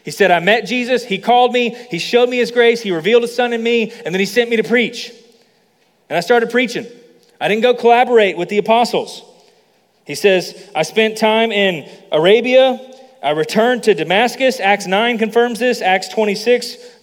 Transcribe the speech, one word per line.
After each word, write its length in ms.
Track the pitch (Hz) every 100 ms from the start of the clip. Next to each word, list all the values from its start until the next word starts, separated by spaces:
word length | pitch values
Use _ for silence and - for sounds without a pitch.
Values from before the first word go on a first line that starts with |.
He 80 | -
said, 180 | - 190
"I 100 | 170
met 280 | 175 226 185
Jesus, 380 | 247 240 247 233
he 120 | 190
called 360 | 214 247 247
me, 220 | 247 240 - -
he 80 | 170
showed 320 | - 240 247
me 80 | 247
his 140 | 233
grace, 300 | 240 233 226
he 100 | 202
revealed 320 | 170 170 240
his 100 | 233
son 180 | 233 240
in 120 | 233
me, 280 | 226 233 220 - 160
and 80 |
then 60 | 185
he 80 | 196
sent 240 | 240 233
me 60 | 226
to 60 |
preach." 480 | - 240 214 - - - _ _ _ _ _ _ _ _ -
And 100 | 160
I 20 |
started 320 | 170 240 233
preaching. 340 | 240 254 156 113 - _ _ _ -
I 60 | 156
didn't 160 | 214
go 100 | 247
collaborate 640 | 240 233 240 247 240 196 165
with 120 | 170
the 100 | 202
apostles. 640 | 208 226 226 165 110 - - _ _ _ _ _ _ _ -
He 80 |
says, 420 | 143 202 185 165 - - 156
"I 80 |
spent 340 | 160 220 220 220
time 340 | 220 220 226
in 380 | 202 196 160 - - -
Arabia. 680 | 151 175 226 247 254 262 240 - - - _
I 80 | 143
returned 500 | 151 156 214 233 247
to 120 | 214 170
Damascus." 640 | 156 190 240 240 262 254
Acts 260 | 196 202 180
nine 320 | 196 240 233
confirms 400 | 220 226 240 214
this. 240 | 247 240
Acts 260 | 185 190 -
twenty-six, 720 | - 214 202 240 247 - - - -